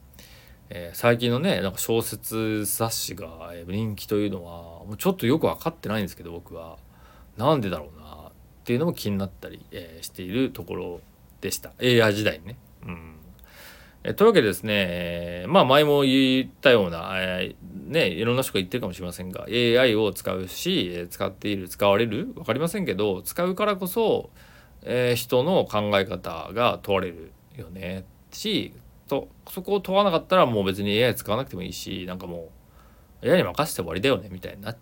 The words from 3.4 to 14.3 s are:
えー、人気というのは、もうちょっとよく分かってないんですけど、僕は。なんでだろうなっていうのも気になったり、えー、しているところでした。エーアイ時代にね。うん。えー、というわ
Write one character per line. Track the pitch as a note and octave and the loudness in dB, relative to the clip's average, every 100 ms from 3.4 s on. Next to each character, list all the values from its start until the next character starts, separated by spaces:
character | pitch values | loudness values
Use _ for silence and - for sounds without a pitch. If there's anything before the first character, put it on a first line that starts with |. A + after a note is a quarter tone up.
| E2+ | -14
え | E2+ E2+ | -12 -6
ー、 | |
人 | G2+ A2+ G2 | -4 -2 -4
気 | - | 0
と | G#2 | 0
い | G#2 | 2
う | |
の | F#2+ | -2
は、 | E2+ E2+ E2+ E2+ | -10 -14 -16 -16
も | F#2+ | -14
う | G#2+ | -2
ち | F#3+ | -2
ょ | |
っ | F#3 | 0
と | A#2 | 2
よ | D#3+ | 2
く | G2 | 2
分 | D#2 | 0
か | - | -6
っ | |
て | - F2+ | -6 -4
な | G#2+ | -2
い | |
ん | |
で | F#2+ | -4
す | - | -8
け | |
ど、 | E2+ | -12
僕 | E2+ - | -12 -12
は。 | E2+ E2 E2 - - - - - - | -14 -14 -18 -20 -20 -20 -20 -18 -2
な | C3 D3+ | 2 2
ん | |
で | G2+ | 0
だ | E2 | -4
ろ | - - | -8 -16
う | |
な | |
っ | - - D#2 - - - | -20 -18 -20 -20 -20 -14
て | - | -2
い | B2 | 0
う | |
の | E3+ | 0
も | |
気 | E3+ G#3 | -2 -2
に | G3 | -2
な | G3 | -4
っ | - | -8
た | - | -16
り、 | - - | -16 -16
え | G2 E2+ E2 | -16 -16 -16
ー、 | |
し | - | -14
て | - | -12
い | F2+ | -6
る | A2+ C3 | -2 -2
と | - | -4
こ | - F2+ | -8 -8
ろ | F#2 E2+ - - - - | -8 -10 -16 -20 -20 -10
で | - | -8
し | - | -6
た。 | - - | -10 -2
エ | B2 A#2+ | 4 6
ー | |
ア | A2 | 6
イ | |
時 | G#2 | 4
代 | G#2 D2+ | 0 -2
に | F#2+ | -10
ね。 | B2+ - - - | -16 -18 -16 -14
う | |
ん。 | E2+ D#2+ D#2 - - - - - - - - | -14 -14 -20 -20 -20 -20 -20 -20 -20 -20 -10
え | - | -8
ー、 | |
と | - | 4
い | |
う | |
わ | A3 | 6